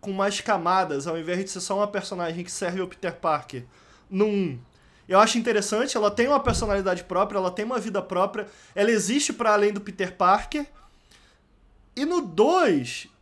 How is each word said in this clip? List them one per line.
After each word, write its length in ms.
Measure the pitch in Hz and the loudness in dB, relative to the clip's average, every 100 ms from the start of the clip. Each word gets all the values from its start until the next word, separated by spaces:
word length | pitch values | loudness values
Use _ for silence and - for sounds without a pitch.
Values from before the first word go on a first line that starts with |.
com 120 | 196 | -6
mais 280 | 190 202 202 | 0 0 0
camadas, 680 | - 196 170 190 185 143 147 | 0 0 2 2 2 -2 -4
ao 100 | 165 | -6
invés 260 | 165 180 | -4 -4
de 60 | 190 | -4
ser 100 | 190 | -8
só 180 | 180 202 | -4 0
uma 100 | 208 | 0
personagem 560 | 202 185 185 170 170 | -2 -6 -6 -4 -6
que 80 | 175 | -8
serve 280 | - 180 185 | -6 -4 -4
ao 60 | 180 | -6
Peter 300 | - 180 170 | -6 -8 -4
Parker 500 | 165 151 - 127 123 _ - - _ | -2 -2 -4 -14 -14 _ -20 -20 _
no 180 | 190 214 | 0 2
um, 340 | 202 175 127 - _ _ _ - | 2 -2 -4 -14 _ _ _ 2
eu 100 | 185 | 4
acho 200 | 220 233 | 6 4
interessante, 580 | 233 220 196 214 277 240 | 2 0 0 -2 0 2
ela 120 | 208 | 0
tem 200 | 202 247 | 2 2
uma 100 | 294 | 2
personalidade 640 | 277 - 220 202 190 180 | 2 0 0 0 0 -2
própria, 360 | - 180 202 202 | -2 0 0 0
ela 120 | 185 | -2
tem 140 | 185 | -2
uma 160 | 214 254 | -4 -4
vida 200 | 208 196 | -2 -4
própria, 460 | 185 180 190 208 202 - - - | -2 0 0 -2 -10 -14 -12 0
ela 160 | 208 | 4
existe 400 | 226 180 269 285 | 4 2 0 0
pra 220 | - 233 | 0 4
além 180 | 208 208 | 4 4
do 80 | 202 | 0
Peter 340 | 202 - 185 | -10 -6 -6
Parker. 520 | - 180 202 - 302 285 - - _ _ - _ _ _ _ _ _ _ - | 2 4 4 2 -6 -6 -14 -20 _ _ -20 _ _ _ _ _ _ _ -6
E 80 | |
no 160 | 294 349 | -2 -2
dois 880 | 240 160 247 370 302 151 123 - - _ | -2 -2 0 2 2 0 -4 -12 -14 _